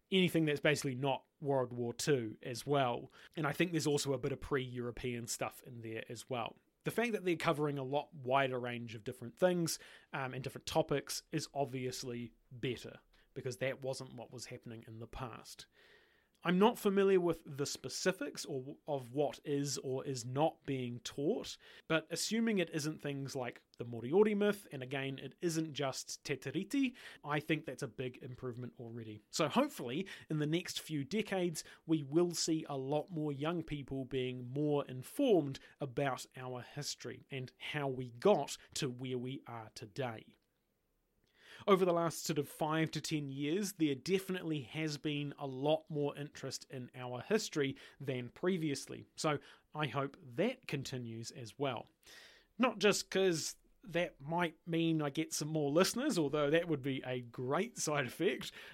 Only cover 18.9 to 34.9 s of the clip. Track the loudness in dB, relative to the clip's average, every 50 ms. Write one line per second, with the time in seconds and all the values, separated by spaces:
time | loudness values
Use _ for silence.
18.9 | -4 -4 -4 -2 0 0 2 2 0 -4 -4 0 0 0 0 0 -2 -4 -2 -2
19.9 | -2 -2 -2 -4 -4 -4 -6 -4 0 2 2 2 2 -2 _ -4 -2 -2 -2 -4
20.9 | -6 -8 -10 -8 -6 -2 0 0 0 0 -2 -8 -12 -14 -16 -20 -20 -12 -4 0
21.9 | 0 0 0 -2 -4 -4 -2 0 0 2 2 2 2 2 2 0 0 -2 -2 -4
22.9 | -4 -4 -6 -6 -4 -4 -6 -6 -4 -4 -4 -6 -8 -12 _ _ _ -10 -8 -8
23.9 | -6 -6 -2 4 6 6 8 8 6 4 4 2 2 0 -4 -10 -8 -8 -6 -4
24.9 | -4 -2 -2 -2 -4 -6 -8 -12 -6 _ -2 0 2 0 0 -2 -2 -2 0 0
25.9 | -2 -2 -6 -8 -10 -8 -4 -4 -4 -4 -4 -4 -4 -4 -2 0 2 2 2 2
26.9 | 0 -4 -14 -18 -18 -12 -4 -2 -2 0 2 2 0 0 0 -4 -8 -6 -6 -6
27.9 | -6 -6 -6 -6 -6 -8 -12 -12 -10 -8 -8 -8 -6 -6 -8 -10 -10 -12 -12 -10
28.9 | -10 -10 -10 -10 -12 -14 -12 _ 0 2 2 4 4 4 2 2 0 -4 -6 -4
29.9 | -2 -4 -4 -6 -8 -12 -6 -4 -2 0 0 0 0 0 -2 -4 -8 -8 -8 -6
30.9 | -4 -4 -4 -2 -2 -2 0 0 0 0 0 0 -2 -4 -8 -12 -14 -8 _ 0
31.9 | 0 0 2 2 4 4 4 4 2 0 0 2 0 0 0 -4 -6 -4 -2 0
32.9 | 0 0 0 -2 -4 -2 -2 -2 -2 -2 -2 -2 -2 -2 -2 -4 -6 -6 -6 -6
33.9 | -6 -6 -4 -2 -2 -2 0 -2 -4 -6 -6 -4 -2 0 2 4 4 2 2 0